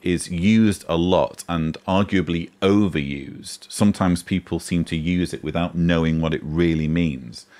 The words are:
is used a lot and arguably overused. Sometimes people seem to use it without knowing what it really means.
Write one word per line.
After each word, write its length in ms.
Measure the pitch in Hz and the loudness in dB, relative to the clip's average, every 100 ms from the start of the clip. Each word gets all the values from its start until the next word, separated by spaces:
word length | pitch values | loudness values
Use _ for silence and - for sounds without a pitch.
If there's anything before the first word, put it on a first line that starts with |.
is 260 | 92 87 - | -2 -2 -2
used 560 | 87 98 113 107 95 - | 0 4 6 4 2 -2
a 100 | 82 | 0
lot 460 | 87 87 67 - - | 2 2 2 -4 -6
and 300 | 82 80 - - | -2 -2 -4 0
arguably 640 | 95 95 95 80 85 85 - | 0 2 0 0 -4 -6 -2
overused. 1120 | 98 101 98 78 69 69 69 67 - - - | 2 4 2 0 -4 -6 -10 -16 -16 -18 -10
Sometimes 500 | - 104 - 95 87 | 0 2 4 2 0
people 380 | - 92 - 85 | 0 -4 -2 -6
seem 240 | - 87 | -2 -4
to 120 | 80 82 | -2 -2
use 360 | 80 90 82 | 0 0 -2
it 100 | 80 | -4
without 320 | 78 85 85 | -4 -4 -2
knowing 460 | 85 85 82 82 80 | 0 2 2 2 0
what 140 | 80 | 0
it 80 | 78 | -2
really 440 | 73 80 85 80 78 | -2 0 2 2 0
means. 580 | 82 85 65 58 - - | 0 -2 -4 -12 -18 -20